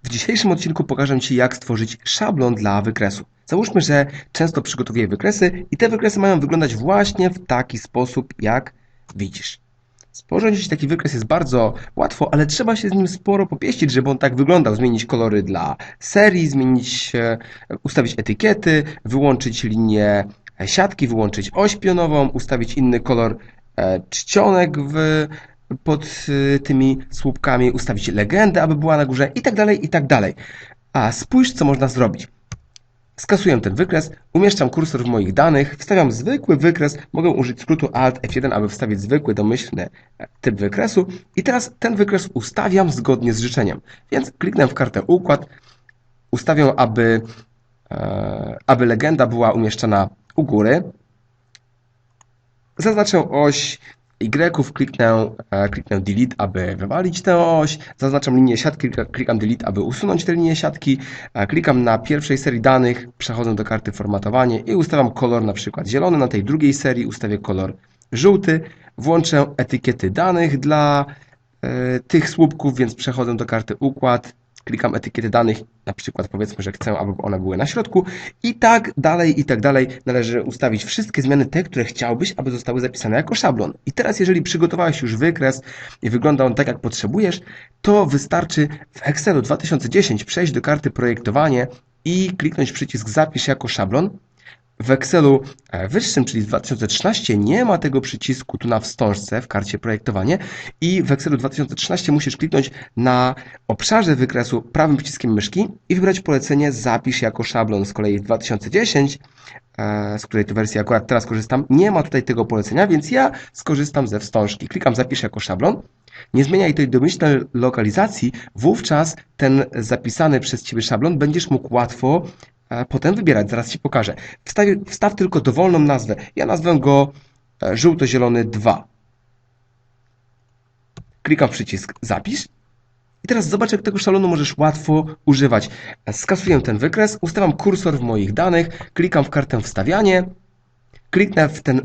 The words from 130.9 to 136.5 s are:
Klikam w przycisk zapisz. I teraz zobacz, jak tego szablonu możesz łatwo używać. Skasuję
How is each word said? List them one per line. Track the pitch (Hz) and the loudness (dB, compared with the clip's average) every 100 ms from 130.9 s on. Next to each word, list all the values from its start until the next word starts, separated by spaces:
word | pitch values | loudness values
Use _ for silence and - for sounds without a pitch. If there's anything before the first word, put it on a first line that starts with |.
| - - _ | -20 -20 _
Klikam | - 156 131 | -2 0 0
w | |
przycisk | - 107 98 - - | 0 -8 -8 -10 -14
zapisz. | 113 85 202 277 - _ _ _ _ _ _ _ | -6 -6 -4 -8 -8 _ _ _ _ _ _ _
I | - | -2
teraz | 240 160 | -2 0
zobacz, | 196 226 | 0 0
jak | 208 | 0
tego | 214 196 | -2 -2
szablonu | - 196 185 | 2 2 2
możesz | 160 147 - | 0 -2 2
łatwo | 156 151 - 156 156 - | 0 0 0 0 0 -2
używać. | - 135 139 113 - - - - - | 2 4 4 2 0 -12 -18 -14 -10
Skasuję | 107 - 190 185 | -8 -2 -2 2